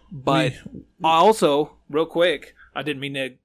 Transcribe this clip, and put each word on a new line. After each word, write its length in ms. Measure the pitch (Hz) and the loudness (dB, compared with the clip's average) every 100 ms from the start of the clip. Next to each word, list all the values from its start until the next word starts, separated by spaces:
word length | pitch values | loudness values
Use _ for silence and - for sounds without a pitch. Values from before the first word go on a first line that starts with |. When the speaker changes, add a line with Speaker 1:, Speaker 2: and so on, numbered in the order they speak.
| - | -20
Speaker 1:
But 400 | 151 143 135 131 - - | -8 -2 0 0 -4 -16
Speaker 2:
We 100 | - - - | -20 -20 -6
Speaker 1:
I 80 | 160 160 | 0 4
also, 640 | 190 220 160 143 151 _ - | 4 4 2 2 -2 _ -6
real 160 | 143 | -4
quick, 500 | 165 170 175 143 - _ - | -2 0 0 0 -8 _ -14
I 80 | 139 | -10
didn't 180 | 143 135 | -8 -8
mean 140 | 139 | -8
to 160 | 139 131 - | -8 -8 -10